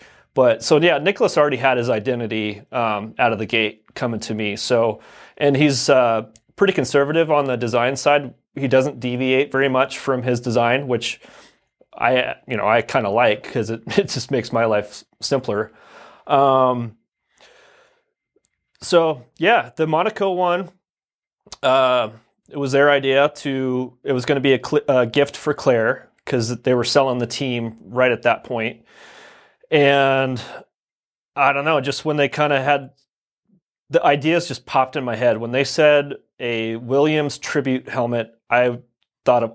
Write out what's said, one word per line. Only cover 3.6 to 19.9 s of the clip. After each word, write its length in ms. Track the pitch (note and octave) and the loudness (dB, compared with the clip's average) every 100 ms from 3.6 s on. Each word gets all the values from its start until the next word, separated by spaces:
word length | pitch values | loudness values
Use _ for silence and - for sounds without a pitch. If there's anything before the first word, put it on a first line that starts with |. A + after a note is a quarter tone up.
| G#2+ - _ - | 0 -4 _ -8
coming 240 | B2 A2 | -6 -4
to 140 | - A2 | -6 -6
me. 220 | G#2 G2+ | -6 -6
So, 420 | - A#2+ A2+ G#2 - - - - | -2 0 0 -2 -12 -20 -20 -2
and 180 | C#3+ C#3 | 0 2
he's, 340 | D3+ B2 - | 2 2 2
uh, 380 | C3 A#2+ A2+ A2 - _ - | 4 4 0 -4 -14 _ -2
pretty 180 | G3 | 0
conservative 580 | - C3 C#3+ C#3 D#3+ D#3+ | 0 0 2 2 0 2
on 140 | D3 C3+ | 0 0
the 100 | B2 | -2
design 400 | A#2+ A#2 B2 C3+ | -2 0 0 0
side. 380 | D3+ D3 C3 - _ | 2 2 0 -12 _
He 140 | C#3+ C3+ | -6 0
doesn't 320 | C3 C#3 B2+ | 2 2 -4
deviate 500 | B2 B2 C3 C3 C#3 | -6 -4 0 0 0
very 200 | C3+ C#3 | 0 0
much 280 | C3 C3+ - | 0 -2 -4
from 260 | - B2+ | -4 -4
his 180 | B2 A#2+ | -2 -2
design, 460 | B2 A#2 A#2 C3 C#3 | -2 0 2 0 -2
which 340 | A#2 - - - - - _ _ _ _ - | -4 -4 -10 -16 -20 -20 _ _ _ _ -4
I, 380 | A#2+ B2+ B2 - - | 0 0 -2 -8 -8
you 80 | A2 | -4
know, 100 | G2+ | 2
I 140 | A#2 | 0
kinda 280 | - C#3 G2+ | 0 -2 0
like 400 | A2 A#2+ G#2+ - | 2 2 0 -4
'cause 200 | A#2+ G#2+ | -6 -6
it, 120 | A2+ | -8
<laughs> 140 | - - | -4 -2
it 120 | - | -2
just 200 | B2+ - | -6 -4
makes 220 | C3 A2 | -4 -2
my 140 | A#2 A2+ | -2 0
life 220 | G#2 G#2 | 0 -4
s-, 180 | - - _ | -12 -20 _
simpler. 500 | - C#3 A#2+ G#2 G#2+ _ - - - - - | -4 -4 -2 -4 -6 _ -20 -20 -20 -18 0
Um, 720 | C#3+ - C3 B2+ B2 A#2 - _ _ _ _ - _ _ _ _ _ _ _ _ _ _ _ _ _ | 2 4 4 2 0 -6 -12 _ _ _ _ -20 _ _ _ _ _ _ _ _ _ _ _ _ _
so 420 | - E3+ D#3+ C3+ - - | 0 2 2 -2 -10 -2
yeah, 340 | F3 A#3 A#2+ - | 2 2 0 -4
the 100 | |
Monaco 440 | D#3+ | -2